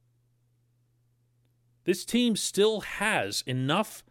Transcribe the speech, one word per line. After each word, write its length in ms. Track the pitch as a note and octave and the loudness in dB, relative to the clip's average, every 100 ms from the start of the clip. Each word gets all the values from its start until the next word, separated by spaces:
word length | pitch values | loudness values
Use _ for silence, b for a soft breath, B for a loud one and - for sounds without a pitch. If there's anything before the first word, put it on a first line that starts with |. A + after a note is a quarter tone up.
| _ _ _ _ _ _ _ _ _ _ _ _ _ _ _ _ _ _ | _ _ _ _ _ _ _ _ _ _ _ _ _ _ _ _ _ _
This 220 | - F#3+ - | -2 -2 0
team 300 | A#3 A#3+ G#3+ | 2 2 2
still 460 | - - G#3+ G#3+ | -2 2 2 2
has 600 | - - G3+ F3+ G2+ G2 - | -6 -2 0 0 0 -4 -4
enough 580 | B2+ C3 E3+ G#3+ - - | -2 0 0 0 -6 -20